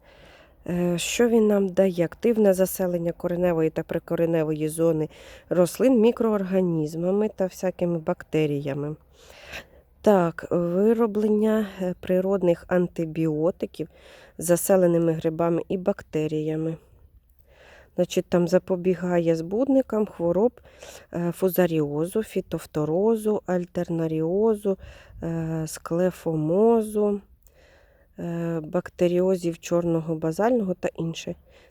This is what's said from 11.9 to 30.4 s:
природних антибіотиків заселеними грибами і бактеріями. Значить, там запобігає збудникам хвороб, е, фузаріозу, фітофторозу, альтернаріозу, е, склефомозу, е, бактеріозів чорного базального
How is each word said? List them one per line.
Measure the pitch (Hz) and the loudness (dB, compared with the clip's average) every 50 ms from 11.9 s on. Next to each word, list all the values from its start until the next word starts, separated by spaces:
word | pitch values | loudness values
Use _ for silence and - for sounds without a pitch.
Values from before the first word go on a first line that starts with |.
| 175 - | -6 -6
природних | - - 185 185 185 190 202 196 180 175 170 - - - | -2 0 0 0 2 0 0 0 2 2 2 0 0 -2
антибіотиків | 180 180 180 170 - - 165 160 151 160 160 160 151 151 156 175 196 - - 202 - - 156 - _ - - - - - - - _ - | 0 0 0 0 -2 -6 -6 -6 -4 -2 -2 -2 0 0 0 0 -2 -2 -6 -10 -8 -8 -10 -10 _ -20 -20 -20 -20 -20 -20 -20 _ -6
заселеними | 165 170 175 170 - - 196 190 180 175 170 165 170 165 160 | 0 0 0 2 2 4 4 4 6 4 4 4 2 2 0
грибами | 160 - 165 160 160 170 170 170 165 - - | 0 -2 -4 -2 0 0 0 0 0 -2 -2
і | 190 185 | -4 -4
бактеріями. | 180 202 202 - - _ - 156 156 151 156 156 151 156 156 156 160 160 165 160 _ _ _ _ - - _ - _ _ _ _ _ _ - _ - - - - - _ _ | -2 -2 -4 -4 -4 _ -4 -4 -4 -2 -4 -4 -4 -4 -4 -4 -4 -6 -6 -8 _ _ _ _ -20 -20 _ -20 _ _ _ _ _ _ -20 _ -20 -20 -20 -20 -20 _ _
Значить, | - 180 - - 185 175 | -4 -4 -2 -2 -4 -2
там | - - 175 175 165 | 0 0 0 2 4
запобігає | 180 185 - - 190 175 175 185 185 170 180 180 175 175 170 165 165 | 2 0 0 0 -4 -2 0 -2 -2 -2 -2 -2 0 0 2 2 0
збудникам | 160 165 165 196 220 277 277 269 269 254 - 226 214 214 | 0 -2 -4 -2 -2 0 2 2 2 2 0 -2 -2 -2
хвороб, | 202 - - 170 170 170 180 220 247 - - - - - - - - - - - - - | -4 -4 -4 -2 0 2 2 2 0 -2 -4 -20 -20 -20 -20 -20 -20 -20 -20 -16 -10 -8
е, | 175 175 175 | -6 -4 -4
фузаріозу, | 170 - 190 190 175 - 180 170 165 156 151 143 143 151 160 185 - 220 214 | -4 -2 -2 -2 2 2 0 2 2 0 -2 -2 -2 -4 -4 -4 -4 -4 -6
фітофторозу, | - - 190 - - - 160 - - - 156 151 151 156 180 202 226 226 220 214 214 214 190 - | -4 -6 -8 -8 -6 -8 -10 -8 -6 -6 -4 -2 0 0 0 2 2 0 0 0 -2 -2 -2 -2
альтернаріозу, | - 185 180 175 - - 175 175 - 170 165 160 160 160 160 160 165 180 196 214 226 220 208 208 202 190 - - - - - - - - - 160 | -2 -2 -2 -2 -4 -6 -6 -4 -4 -2 -2 -2 -2 -2 -2 -2 0 0 2 2 2 0 0 0 -2 -2 -4 -6 -16 -20 -20 -20 -20 -16 -10 -8
е, | 165 165 165 160 160 160 160 160 156 | -6 -4 -4 -4 -4 -4 -6 -6 -6
склефомозу, | - - - - 165 170 185 185 175 - - 165 160 160 151 156 170 196 220 226 233 226 214 214 214 208 208 208 202 202 - _ _ _ _ _ _ _ _ _ _ _ _ _ _ _ _ _ _ - | -10 -12 -8 -4 -2 0 0 0 0 -2 -4 -4 -2 -2 0 0 2 4 4 4 4 4 2 -2 -2 -2 0 0 -2 -4 -6 _ _ _ _ _ _ _ _ _ _ _ _ _ _ _ _ _ _ -12
е, | 175 170 170 170 170 165 165 165 156 | -8 -8 -6 -6 -4 -4 -4 -6 -6
бактеріозів | 156 175 185 - - - - 180 175 175 175 185 185 190 175 175 170 165 - | -4 -4 -4 -4 -6 -4 0 0 2 2 2 2 2 0 0 -2 -4 -6 -6
чорного | - - 175 175 175 170 165 165 156 165 165 | -6 -2 0 0 2 2 0 0 -2 -2 -4
базального | 160 165 160 160 - | -4 -2 -4 -2 0